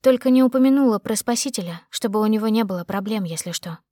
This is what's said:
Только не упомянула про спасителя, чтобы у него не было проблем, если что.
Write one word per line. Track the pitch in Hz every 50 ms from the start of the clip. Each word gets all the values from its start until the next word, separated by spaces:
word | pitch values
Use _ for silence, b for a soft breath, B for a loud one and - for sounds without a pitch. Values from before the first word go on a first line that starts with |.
Только | - 262 254 240 - 262
не | 254 254 262
упомянула | 247 247 262 262 269 269 277 277 247 214 202
про | _ - 220
спасителя, | - - - 240 233 - 277 233 - 180 170 170 170 _ _
чтобы | - - - 220 196 214
у | 214
него | 214 220 214 214
не | 226 214 226 226
было | 190 190 175 170
проблем, | - 196 202 196 208 - 214 185
если | 165 165 160 - 180
что. | 165 - - 175 160 - _ _